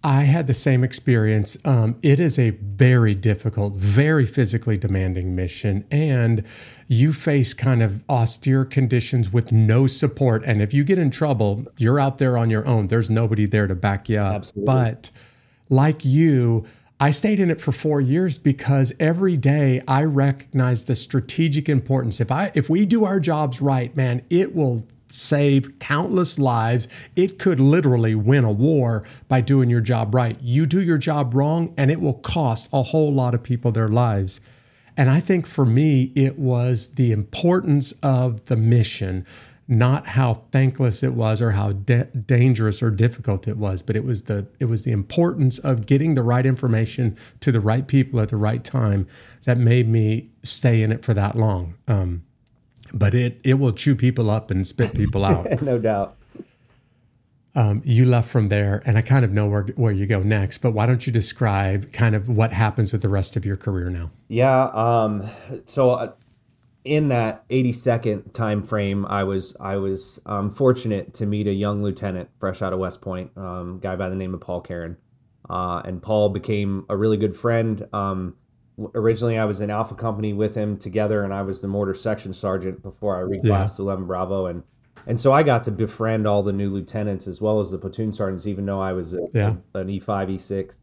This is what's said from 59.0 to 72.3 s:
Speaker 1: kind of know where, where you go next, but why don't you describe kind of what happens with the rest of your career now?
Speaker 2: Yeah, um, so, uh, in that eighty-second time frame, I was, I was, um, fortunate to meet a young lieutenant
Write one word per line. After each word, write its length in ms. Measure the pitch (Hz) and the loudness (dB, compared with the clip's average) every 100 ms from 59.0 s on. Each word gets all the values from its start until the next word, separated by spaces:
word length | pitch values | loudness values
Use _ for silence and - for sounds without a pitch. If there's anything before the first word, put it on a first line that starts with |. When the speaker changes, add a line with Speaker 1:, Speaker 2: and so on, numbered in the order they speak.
Speaker 1:
kind 240 | 113 135 113 | 2 2 2
of 60 | |
know 160 | 101 104 | 0 0
where, 160 | 104 98 101 | 0 -4 -2
where 160 | 117 | 0
you 140 | 98 101 | 0 0
go 160 | 104 | 0
next, 380 | 98 107 98 - | 2 0 -2 -2
but 120 | 127 | -2
why 140 | 107 113 | 0 2
don't 200 | 123 - | 0 0
you 40 | |
describe 800 | 117 101 - 117 98 98 98 98 | -2 -2 -2 0 0 0 -2 -4
kind 220 | - 117 107 | 0 0 0
of 140 | 107 | 0
what 240 | 110 113 | 0 0
happens 380 | 95 110 101 101 | 2 0 0 -2
with 80 | 110 | -2
the 80 | 98 | -2
rest 260 | 98 92 - | -2 -2 -4
of 80 | |
your 140 | 98 98 | -4 -6
career 320 | - 95 90 | -4 -4 -4
now? 220 | 90 85 - _ | -6 -8 -14 _
Speaker 2:
Yeah, 380 | 113 131 131 131 | 0 2 4 0
um, 580 | 107 117 117 110 104 104 - - 135 - | 0 2 2 0 -2 -8 -14 -16 -16 -8
so, 260 | - 127 | 2 2
uh, 200 | 123 113 - _ _ _ _ _ _ 127 | 2 -4 -12 _ _ _ _ _ _ -2
in 240 | 151 151 | 0 2
that 340 | 120 110 107 _ | 2 0 -4 _
eighty-second 840 | 131 123 120 127 113 117 104 - | 0 0 -2 -2 0 -2 -6 -8
time 280 | - 113 104 | -6 -2 -2
frame, 420 | 92 107 101 98 98 | -2 -2 -2 -2 -4
I 160 | 101 | -4
was, 320 | 98 98 92 - | -2 -4 -6 -12
I 180 | 98 98 | -8 -4
was, 420 | 98 95 - - - | -4 -6 -10 -20 -10
um, 220 | 101 101 | -6 -6
fortunate 600 | 101 135 127 117 101 - - | 0 2 2 -2 -6 -8 -8
to 100 | 104 | -6
meet 220 | 104 104 | -2 -2
a 60 | |
young 300 | 98 104 104 | -2 -2 -4
lieutenant 460 | 104 90 101 92 85 | -4 -6 -8 -8 -12